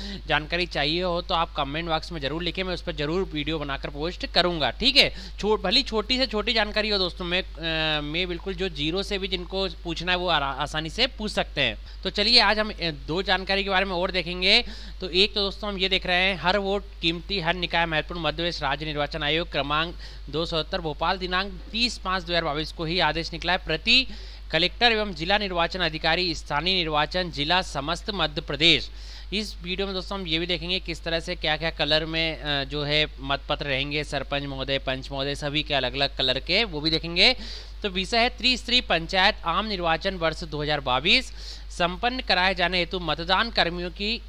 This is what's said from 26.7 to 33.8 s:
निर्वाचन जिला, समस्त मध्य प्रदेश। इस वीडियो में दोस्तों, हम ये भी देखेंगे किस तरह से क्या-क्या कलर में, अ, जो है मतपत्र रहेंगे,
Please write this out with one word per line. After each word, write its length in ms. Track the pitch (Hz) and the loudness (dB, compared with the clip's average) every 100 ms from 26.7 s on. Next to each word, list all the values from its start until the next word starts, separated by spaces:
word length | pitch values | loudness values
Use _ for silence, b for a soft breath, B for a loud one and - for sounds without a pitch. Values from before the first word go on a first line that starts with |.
निर्वाचन 580 | 190 160 151 151 180 180 | 2 2 2 2 0 -2
जिला, 300 | 135 147 180 | -2 2 2
समस्त 500 | 180 147 143 170 - | 0 -4 -4 -4 -4
मध्य 300 | 202 156 156 | -2 -2 -2
प्रदेश। 480 | - 143 165 143 - B B B - | -4 4 6 6 2 B B B -6
इस 220 | 196 208 - | -4 -4 -8
वीडियो 240 | 175 185 196 | -6 -4 -4
में 80 | 185 | -4
दोस्तों, 240 | 175 196 | -6 -6
हम 80 | 180 | -2
ये 120 | 160 | -2
भी 60 | 175 | 0
देखेंगे 340 | 175 170 185 | -2 -2 -4
किस 240 | 175 165 | -4 -6
तरह 160 | 170 165 | -4 -4
से 160 | 165 180 | -4 -2
क्या-क्या 340 | 160 151 160 | 0 0 -2
कलर 360 | - 147 156 160 | -2 2 2 2
में, 340 | 160 165 143 | 0 0 -2
अ, 240 | 147 143 | -2 -2
जो 200 | 131 147 | -2 -2
है 240 | 143 151 151 - | 2 2 2 -2
मतपत्र 460 | 135 139 - 147 147 | -2 -2 -2 -2 0
रहेंगे, 380 | 131 | -2